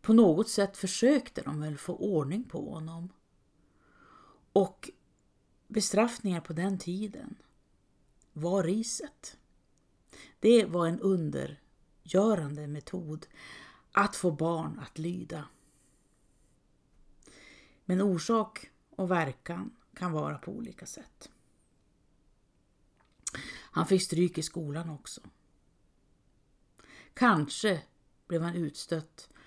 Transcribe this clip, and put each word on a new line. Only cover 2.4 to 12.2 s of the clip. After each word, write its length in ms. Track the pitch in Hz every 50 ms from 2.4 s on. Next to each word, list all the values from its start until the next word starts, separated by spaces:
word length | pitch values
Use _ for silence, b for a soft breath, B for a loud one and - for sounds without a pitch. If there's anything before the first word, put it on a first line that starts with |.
| 247
på 300 | - - - - - 190
honom. 360 | 160 156 160 165 165 175 180 - _ _ _ _ _ _ _ _ b b b b b b b b b b b b b b b b b b _ _
Och 360 | 202 190 190 - _ - - - _ _ _ _ _ _ _ _ _ _ _ _ _ _
bestraffningar 760 | _ 208 214 208 - - 202 233 233 233 - - 196 175 170
på 120 | 160 - 160
den 260 | 160 180 196 196 185
tiden 560 | - 175 180 190 214 202 208 - - - - _ _ _ _ _ _ _ _ _ _ _ _ _ _ _ _ _ _ _ _
var 300 | 151 156 170 185 196 170
riset. 720 | 165 196 220 226 - - - - 285 _ _ - - - _ _ _ _ _ _ _ _ _ _ _ _ _ _ B B B B B B B
Det 260 | - 214 240 233 202
var 220 | 156 165 175 165
en 120 | 165 175 -
undergörande 1700 | - 196 190 175 160 151 143 139 131 139 147 - _ _ _ _ _ _ _ _ _ - - 185